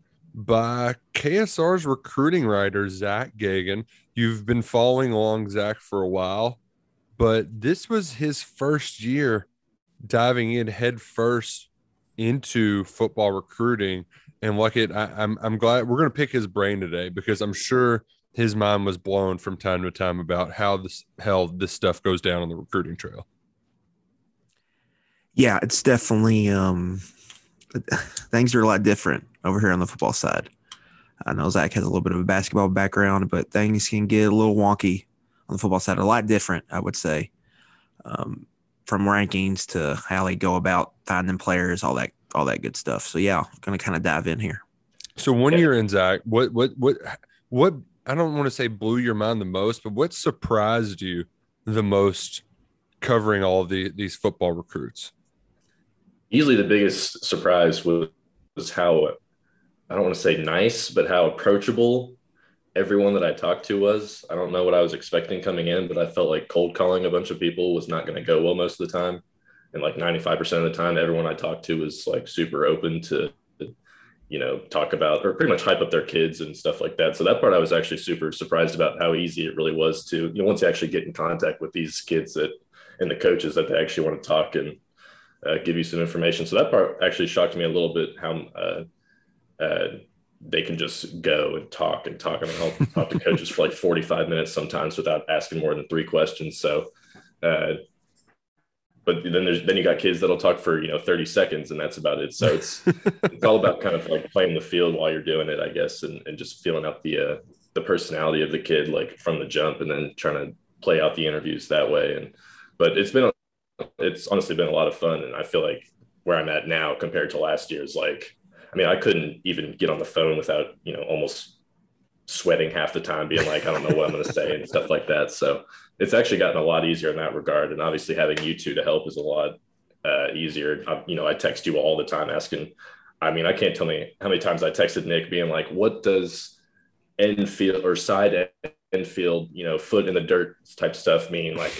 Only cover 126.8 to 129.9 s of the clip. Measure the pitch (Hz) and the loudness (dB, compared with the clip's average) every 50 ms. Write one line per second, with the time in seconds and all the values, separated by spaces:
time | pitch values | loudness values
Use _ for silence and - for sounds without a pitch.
126.8 | 82 82 82 82 85 78 76 80 80 78 73 73 73 78 73 73 76 76 76 78 | 2 0 0 0 -2 -2 -2 -2 -4 -6 -6 -4 -2 0 0 2 0 0 -2 -2
127.8 | 80 80 80 78 - - 80 82 78 76 76 76 78 80 82 - - 78 71 73 | -2 -2 -2 -2 -4 -4 -2 0 0 0 0 0 -2 -4 -4 -4 -6 -4 -2 -2
128.8 | 69 73 78 78 67 73 - 76 73 76 76 76 76 73 - - _ _ _ _ | 0 2 0 0 0 -4 -8 -6 -4 -2 0 0 0 -2 -4 -8 _ _ _ _
129.8 | _ _ | _ _